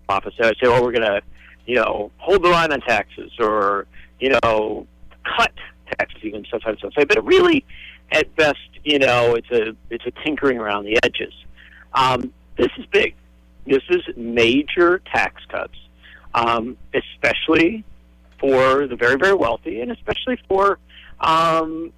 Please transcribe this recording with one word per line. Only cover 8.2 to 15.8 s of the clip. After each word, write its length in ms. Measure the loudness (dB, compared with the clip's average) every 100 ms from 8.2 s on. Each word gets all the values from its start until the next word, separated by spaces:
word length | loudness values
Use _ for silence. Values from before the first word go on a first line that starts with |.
| 0
best, 220 | 0 0 0 -8 -10
you 140 | -2 2
know, 360 | 2 2 2
it's 160 | 0 0
a, 260 | -2 -2 -6 -12
it's 160 | -10 -10
a 40 | -8
tinkering 320 | -6 -2 0 0
around 300 | -2 -4 -2
the 120 | 0
edges. 320 | 0 -2 -10 -12 -20 -20 -20 -20 -4
Um, 400 | 0 2 2 -2 -12 -12 -2
this 140 | -2 -2
is 80 | -2
big. 280 | 0 0 -4 -20 _ _ -16 0
This 160 | 0 2
is 120 | -2 -2 -10
major 840 | -4 2 4 2 0 2 2 2 -2
tax 320 | -2 -2 -6 -12
cuts, 260 | -10 -10 -14